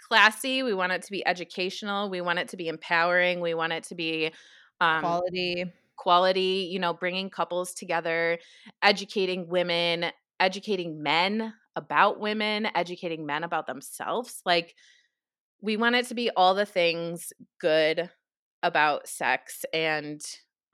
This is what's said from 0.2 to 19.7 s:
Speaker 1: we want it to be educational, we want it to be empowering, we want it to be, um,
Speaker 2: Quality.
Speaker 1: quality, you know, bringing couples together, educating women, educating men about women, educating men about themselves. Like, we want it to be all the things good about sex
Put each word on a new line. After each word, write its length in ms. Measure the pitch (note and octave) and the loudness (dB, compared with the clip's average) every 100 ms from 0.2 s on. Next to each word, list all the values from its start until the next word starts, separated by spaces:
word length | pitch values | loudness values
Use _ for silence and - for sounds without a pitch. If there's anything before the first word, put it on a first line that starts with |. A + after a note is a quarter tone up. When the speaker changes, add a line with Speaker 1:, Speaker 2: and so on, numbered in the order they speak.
| G#3 A3 C4+ C4 | 6 4 -4 -2
Speaker 1:
we 120 | C4 | -2
want 180 | F#3+ F3+ | 0 0
it 100 | F3+ | -2
to 80 | - | -4
be 160 | G3 - | -4 -2
educational, 840 | F3+ E3 - F#3 - G#3 G3+ G#3 | -2 -4 -6 -6 -4 -4 -4 -4
we 100 | F#3 | -4
want 180 | F3 F3 | -2 -2
it 100 | - | -4
to 80 | F#3+ | -6
be 120 | E3 | -6
empowering, 720 | D#3+ - E3+ F3 F3+ F3+ F3 | -8 0 2 4 4 2 0
we 140 | E3+ | -2
want 180 | E3 D#3+ | -2 -2
it 120 | E3 | -4
to 100 | - | -6
be, 380 | E3+ D#3+ D#3+ D#3 - - - _ _ | -6 -4 -2 -2 -4 -20 -20 _ _
um, 420 | E3+ D#3+ E3+ F3 | 2 2 0 0
Speaker 2:
Quality. 500 | F3+ F3+ F3+ F3 F3+ - _ - | -2 -2 -2 -4 -6 -10 _ -6
Speaker 1:
quality, 720 | F#3 F3 F#3 F#3 F#3 F#3+ F3 | 4 6 6 4 2 0 -2
you 60 | F#3 | -2
know, 140 | F3 | -2
bringing 360 | E3 F3+ F#3 F#3+ | -2 -2 -2 -6
couples 440 | - E3 F3 F3+ | -4 -2 -2 -4
together, 640 | - F#3 E3 E3 E3 E3 E3+ - - - _ | -8 -4 -2 0 0 0 -2 -6 -20 -20 _
educating 680 | G3+ G3 G3+ G#3+ F#3 F#3 E3 | 4 4 -2 -2 -2 -2 -2
women, 640 | F3+ F3 E3+ E3+ E3+ E3+ - _ _ | 0 2 2 2 0 -2 -6 _ _
educating 600 | F#3+ G3 G#3+ F#3+ E3+ D#3 | 0 0 -4 -4 -4 -6
men 520 | D3 D#3+ F#3 G#3+ A3 - _ - | 0 2 2 -2 -6 -12 _ -12
about 440 | D3+ D3+ G3 - | 0 4 4 2
women, 480 | G#3+ G#3+ G#3+ G#3+ G#3+ | -4 -2 -2 -2 -2
educating 520 | E3+ F3 F3 F3 D#3+ D3+ | -2 -4 -8 -8 -8 -6
men 180 | D3 | -6
about 220 | E3+ E3 - | -4 -4 -6
themselves. 760 | C3 - - - F#3+ B3 - F#3+ | -12 -14 -10 -6 -6 -6 -8 0
Like, 300 | F3 E3+ _ _ _ _ _ _ _ _ _ | 0 0 _ _ _ _ _ _ _ _ _
we 140 | G3+ G#3+ | -4 0
want 200 | A#3 B3 | 2 2
it 100 | A#3+ | 0
to 60 | |
be 160 | A#3 A#3+ | -4 -2
all 240 | - F#3 | 4 4
the 120 | F#3+ G3+ | 4 0
things 680 | F#3 E3+ E3 E3+ E3+ - - - _ | 2 2 0 -4 -8 -12 -18 -20 _
good 500 | E3+ D#3 D#3 D#3+ F3 _ _ _ _ _ | 2 4 4 0 -4 _ _ _ _ _
about 460 | F3 E3 D3+ C#3+ - | 0 2 2 2 -4
sex 560 | - B2+ C3 - - - | -4 0 0 -4 -12 -6